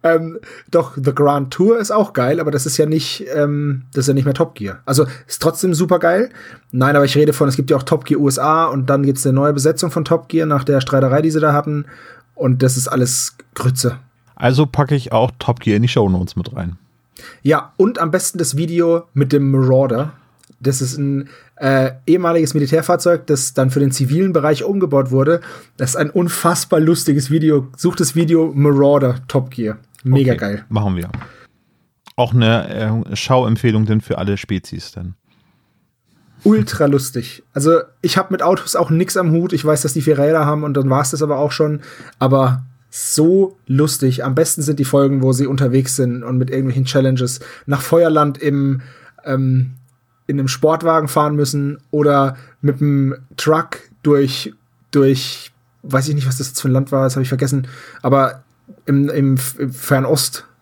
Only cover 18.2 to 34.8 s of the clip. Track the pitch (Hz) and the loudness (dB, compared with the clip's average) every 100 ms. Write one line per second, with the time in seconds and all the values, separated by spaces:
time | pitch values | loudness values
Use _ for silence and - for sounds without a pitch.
18.2 | 180 185 151 139 165 170 170 170 170 139 | -2 -4 -4 -2 -2 0 2 0 -2 -2
19.2 | 139 139 139 135 131 131 135 117 156 - | 2 2 2 2 4 2 2 -2 -6 -10
20.2 | _ _ _ _ 127 131 127 139 139 139 | _ _ _ _ -4 -2 -4 -4 -4 -4
21.2 | 139 - _ - 135 135 131 127 - 180 | -6 -18 _ -6 0 2 0 -4 0 2
22.2 | 175 170 156 156 139 156 160 175 175 170 | 2 0 0 0 0 0 2 0 2 0
23.2 | - 143 - - 131 135 139 135 131 151 | 0 -2 -2 0 0 2 0 0 0 0
24.2 | 190 165 151 151 220 202 180 139 131 131 | 0 0 0 -2 -2 -2 0 0 2 0
25.2 | 139 170 - - - _ 131 - 147 180 | 2 0 -4 -20 -20 _ -4 -2 -2 0
26.2 | 175 - 170 170 - 165 156 170 - 147 | -2 -2 -2 -2 0 2 2 2 2 0
27.2 | 131 160 156 147 135 - 175 175 170 165 | 0 0 2 2 -2 -4 -4 0 -2 0
28.2 | 165 165 160 139 147 139 139 143 131 123 | 2 2 0 2 2 4 4 4 2 -2
29.2 | - 139 127 - 110 107 _ _ 131 135 | -4 -4 -4 -6 -6 -6 _ _ 2 2
30.2 | 131 117 101 104 - 110 101 90 85 - | 4 0 -2 -8 -4 -2 -2 -2 -6 -12
31.2 | - - _ _ _ _ _ _ - - | -14 -20 _ _ _ _ _ _ -16 -4
32.2 | 120 120 113 113 - 107 110 113 - - | 0 2 2 2 -2 -6 -4 -4 -4 -8
33.2 | - 131 123 113 123 110 107 107 - - | 0 0 2 0 2 0 2 0 -2 -6
34.2 | 98 101 - 95 - - | -4 -4 -4 -6 -6 -14